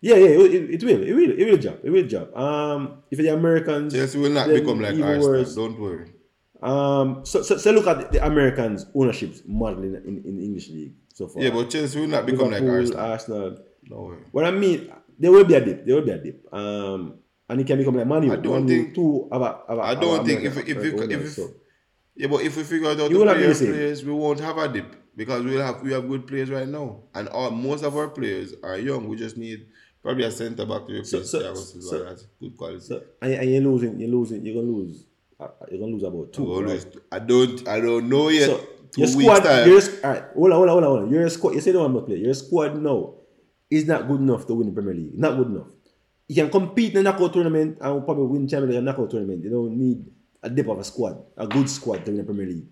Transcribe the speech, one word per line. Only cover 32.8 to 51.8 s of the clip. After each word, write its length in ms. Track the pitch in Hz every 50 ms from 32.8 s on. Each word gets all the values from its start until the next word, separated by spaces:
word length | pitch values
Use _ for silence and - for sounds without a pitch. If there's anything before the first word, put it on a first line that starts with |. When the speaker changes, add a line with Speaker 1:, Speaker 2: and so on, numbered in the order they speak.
Speaker 1:
so, 220 | - - 120 117 - - _ _
and, 120 | - 131 131
and 180 | - 127 131
you're 100 | 131 135 135
losing, 360 | 139 135 127 120 117 107 -
you're 100 | 113 113
losing, 380 | 120 123 120 110 113 104 -
you're 80 | 107 110
gonna 180 | 117 117 120 117
lose, 320 | 107 95 87 80 78 - _ _ _ _ _ _ _
uh, 80 | 76 - - _ - -
you're 120 | 90 92
gonna 120 | 107 107 113
lose 100 | 104 95
about 280 | 92 87 85 78 - -
two, 120 | - 139
Speaker 2:
You're 180 | - 90 95 98
gonna 120 | 104 98
Speaker 1:
right? 100 | 92 92 - -
Speaker 2:
lose. 80 | - _ _
I 80 | - 95
don't, 500 | 110 117 123 127 127 127 120 123 - -
I 120 | 104 110
don't 280 | 113 117 117 117 120 120
know 200 | 135 139 151 156
yet. 180 | 156 156 143 139
Speaker 1:
So, 60 | - - - - - - - - -
Speaker 2:
Two 80 | - 143
Speaker 1:
your 140 | 127 127
Speaker 2:
weeks 120 | 139 143 226
Speaker 1:
squad, 120 | 208 196
Speaker 2:
time. 280 | 190 - - 127 120 175
Speaker 1:
your 100 | 185 202
s-, 220 | 196 - - - -
all 60 | 139
right, 120 | 131 98 - - -
hold 160 | - 156 190 180
on, 40 | 160
hold 100 | 185 180
on, 0 |
hold 160 | 165 180 165
on, 60 | 143
hold 120 | 135 117 98
on. 40 | 104
Your 180 | 135 160 170 165
squad, 260 | 165 - - 185 -
you 60 | 185
say 120 | - 185 185
the 80 | 180
one 120 | 165 139 131
must 140 | 120 -
play. 100 | - 104 85
Your 160 | 98 120 135
squad 460 | 135 - - - 170 151 147 151 151
now 340 | 151 147 139 107 - - - - _ _ _ _ _ _ _ _ _ _
is 160 | 151 156 151
not 200 | 151 160 143 -
good 140 | 123 143 139
enough 260 | 135 135 123 110 -
to 80 | - 117
win 140 | 117 117 104
the 40 | 90
Premier 220 | 104 101 101 90
League. 240 | 85 82 76 - 92
Not 180 | - 156 123
good 120 | 131 127 117
enough. 180 | 104 87 71 - - _ _ _ _ _ _ _ _ _ _ _
You 80 | 147
can 140 | 151 156 147
compete 420 | 143 196 190 170 190 240 233 220 -
in 60 | 196
a 40 | 196
knockout 300 | 196 190 196 185 175 170
tournament 460 | 175 170 165 160 156 156 156 156 -
and 240 | - 139 143 143 135
probably 220 | 143 156 147 139
win 200 | 127 135 147 139
Champions 220 | 135 147 143 139 127
League 60 | 123 123
and 80 | 120
knockout 240 | 139 131 135 120 107
tournament. 320 | 120 113 101 95 95 87 82
You 80 | 101
don't 260 | 117 120 117 117 110
need 300 | 123 131 127 120 - - - - _ _ _ _ _
a 80 | - 120
depth 200 | 120 135 143 110
of 100 | 107 92
a 60 | 98
squad, 360 | - - - 117 101 78 69 - - _
a 120 | - 110 104
good 200 | 110 135 135 127
squad 360 | - -